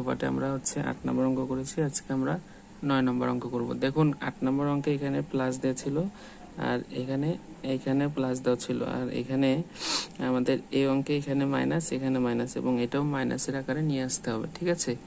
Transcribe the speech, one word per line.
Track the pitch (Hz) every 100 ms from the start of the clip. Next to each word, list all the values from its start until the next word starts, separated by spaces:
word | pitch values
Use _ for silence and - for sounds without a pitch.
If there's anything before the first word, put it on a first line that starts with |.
| 127
পাঠে | 131 135
আমরা | 131 135 135
হচ্ছে | - 147 135
আট | 127 131
নম্বর | 127 131
অঙ্ক | 131 131
করেছি, | 131 135 - 151
আজকে | - - 135
আমরা | 135 175 - - - - 143
নয় | 135 127
নম্বর | 123 123
অঙ্ক | 123 123
করব। | 123 120 123
দেখুন, | 131 147 151 143 135
আট | -
নম্বর | 131 139 143
অঙ্কে | 143 139 143
এখানে | 143 139 147
প্লাস | 139 127 127
দেওয়া | 131 127
ছিল, | 139 147 196 - - - - - 123
আর | 123 - 131
এখানে, | 127 135 147 175 - - 135 131
এখানে | 135 139 143 147
প্লাস | 131 127 127
দেওয়া | 123 -
ছিল, | 123 123 123
আর | 123 123
এখানে | 127 131 135 135 170 - - - - - 127
আমাদের | 127 127 131 -
এই | 135 135
অঙ্কে | 135 139 147
এখানে | 143 139 139
মাইনাস, | 135 131 160 156
এখানে | 131 135 131
মাইনাস, | 123 120 123 127
এবং | 127 123 120
এটাও | 139 147
মাইনাসের | 139 123 127 - 135
আকারে | 135 135 156
নিয়ে | 135
আসতে | 127 - -
হবে, | 113 -
ঠিক | - 175 170
আছে? | - 120